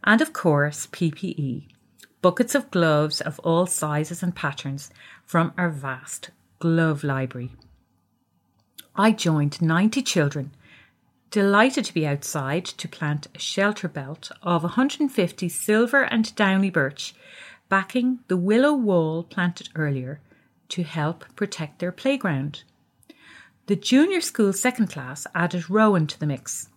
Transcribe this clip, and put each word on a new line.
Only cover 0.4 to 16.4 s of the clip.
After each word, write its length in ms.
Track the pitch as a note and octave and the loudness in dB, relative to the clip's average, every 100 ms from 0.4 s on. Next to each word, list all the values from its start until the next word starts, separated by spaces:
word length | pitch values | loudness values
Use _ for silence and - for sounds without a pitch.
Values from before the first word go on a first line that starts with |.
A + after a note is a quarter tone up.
| F3 D3 D3 D3 - | 2 4 2 -2 -12
P 220 | - E3 | -2 -2
P 160 | C#3+ F#3 | -2 -8
E, 400 | - C#3 A#2+ - _ _ _ - _ | -6 -6 -6 -10 _ _ _ -20 _
buckets 360 | F#3 F3 A#3+ C#4+ | 2 2 0 0
of 140 | C#4 | 0
gloves 480 | F#3 E3 D3+ D3+ - | 2 4 4 2 -2
of 180 | - C#3+ | -6 -6
all 260 | E3 E3 F3+ | 0 2 2
sizes 580 | - D3+ D3+ D#3 E3+ | -2 -2 -2 -4 -4
and 100 | F3 | -6
patterns 560 | F3 D3+ C#3+ C#3+ C#3 - _ - - | -4 -6 -6 -8 -10 -12 _ -20 -20
from 280 | _ F3 E3 - | _ 0 0 0
our 140 | F3 | -2
vast 600 | D3 C3+ B2+ - - - _ _ _ | -2 -8 -10 -10 -14 -14 _ _ _
glove 460 | E3+ E3 D#3+ D3 | 2 2 2 0
library. 480 | D3 C3+ C3 B2+ B2 - _ _ _ _ _ _ _ _ _ _ _ - - | -2 -4 -4 -8 -12 -14 _ _ _ _ _ _ _ _ _ _ _ -20 -14
I 160 | - G#3+ | 2 4
joined 520 | G#3+ E3+ D#3 D3 - | 4 2 2 0 0
ninety 400 | E3 E3 G#3 A3 | 2 4 2 2
children, 500 | C4 F#3 D3 D3 C#3 - _ - _ _ _ _ _ | -2 0 0 -2 -8 -12 _ -20 _ _ _ _ _
delighted 560 | G#3 G3 G3+ B3 C4 - | 0 4 4 4 2 -4
to 80 | |
be 120 | - D3+ | -2 -2
outside 600 | C#3+ - D#3 C3+ D#3 F3+ | -2 -4 -6 -4 -4 -6
to 200 | - - | -12 -14
plant 400 | - D3+ D3 - | -6 -4 -4 -6
a 40 | - | -12
shelter 500 | - - G3+ G#3 E3+ | -8 0 0 0 -6
belt 420 | D3+ C3+ D#3 - - | -8 -10 -12 -16 -10
of 200 | - E3+ | 0 0
a 60 | E3+ | 0
hundred 320 | G3+ C4+ - | 0 0 0
and 100 | D4 | -2
fifty 380 | - F3 - F3 | 0 -2 -2 -6
silver 560 | - - G#3+ A#3 C#4 | -6 0 2 4 2
and 280 | - A#3 A3 | 2 0 0
downy 340 | - | 2